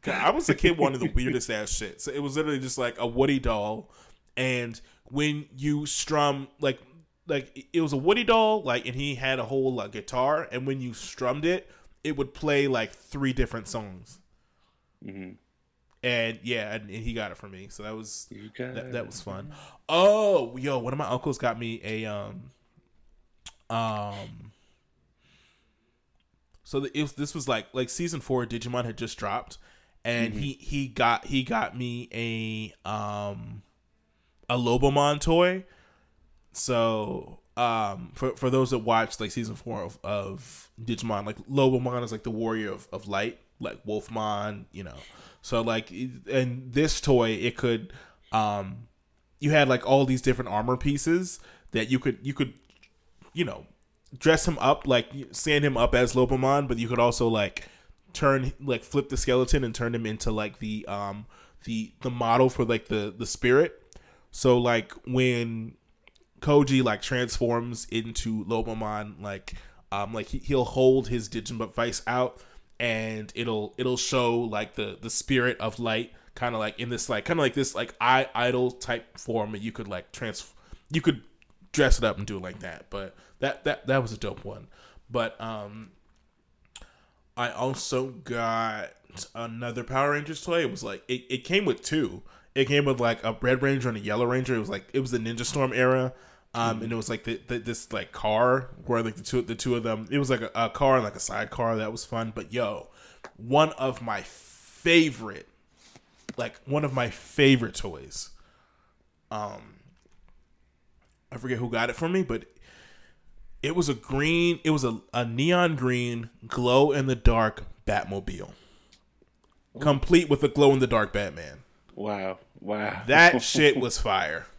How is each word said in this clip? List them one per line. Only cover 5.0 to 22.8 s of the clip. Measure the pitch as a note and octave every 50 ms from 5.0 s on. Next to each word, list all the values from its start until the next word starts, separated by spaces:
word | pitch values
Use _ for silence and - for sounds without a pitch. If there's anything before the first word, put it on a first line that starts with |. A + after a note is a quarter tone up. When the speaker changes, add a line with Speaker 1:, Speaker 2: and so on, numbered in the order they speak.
| _ -
Speaker 1:
when | B2+ C#3+ D3 D3+ D3+ D3 D3 - -
you | C3 C3+ D3 D3 D3 D3
strum, | C#3+ - - - - D#3+ D3+ D3 D3 C#3 C#3 C#3 - _ _
like, | D3 C#3 C3 - - _ - - _ _ _ _ _ -
like, | D3+ C#3 B2+ - - C#3 C3+ _ -
it | E3+
was | D#3+ D3+ C#3+
a | C3+
Woody | C3+ E3+ G#3 A#3 A#3+
doll, | G#3 A3+ A3+ A3 G#3+ G#3+ G#3+ -
like, | C3 A#2+ B2 - -
and | B2
he | B2+ C#3+ C#3+ C#3
had | A#2+ C3+ C3 C3+ C3
a | A#2
whole, | A2 C3 C3+ C3 C3 B2+
like, | A#2+ G2+ G#2
guitar, | G2+ A2 G2+ - - B2+ B2+ C#3 D3+ D#3 E3 -
and | - B2 C3
when | C3+ C#3 C3+
you | B2+ B2 A2+
strummed | - - - - - B2+ B2 B2+ D3 D3
it, | E3+ F3+ - - - - - - - - _ _
it | D3+ D3+ C#3
would | C#3 C3 -
play, | - - D3+ C#3+ C#3+ C#3 C#3
like, | C3 A#2 A2 G#2+ -
three | - - - - C#3+ C#3 C3+ B2+
different | B2 B2+ - - A#2 G#2 F#2+
songs. | - A#2 G#2+ G2+ F#2 F2+ - - - - _ _ _ _ _ _ _ _ _ _ _ _ _ _ _ _ -
Speaker 2:
Mm-hmm. | - F#2+ G2 F#2+ F#2 F2+ - _ _ _ _ _ _ _ _ _ _ _ _
Speaker 1:
And | - B2 B2 A#2+ A#2 A2+ A2+ A2+ -
yeah, | A#2 A#2+ A#2 G#2+ G#2 G#2
and, | A2+ G#2+ G2+
and | F#2+ A2 A2+
he | A#2 A2+
got | A2+ G#2+ G2
it | F2 -
for | - G2+
me, | G2 F#2 F#2+ G2
so | - - G#2
that | G#2+ A2
was | A2 A2 G#2 - - - -
Speaker 2:
You | - G#2 G#2 G#2+ - -
got | B2+ B2+ B2+
Speaker 1:
that, | A#2 A2+ B2+ B2
that | A#2+ A2+
Speaker 2:
it. |
Speaker 1:
was | - - -
fun. | - G2+ F#2+ F#2+ G2 D3 D3 - - - - - _ -
Oh, | D#3 E3+ F#3 G3+ G#3 A3 A3 G3+ G3 E3 B2+ A#2 A#2+ B2+
yo, | C3 C#3+ C#3 B2+
one | A#2 A#2+ C3
of | C#3+
my | D3+ F#2
uncles | A#2+ B2 - D3+ C3+ -
got | - B2 A2+ A2
me | A#2 A#2 A2+ A2+ -
a, | G#2 A2 A2 A2
um, | G#2+ G#2 G#2 G2+ G#2 G2 F#2 - C3 - _ _ _ _ _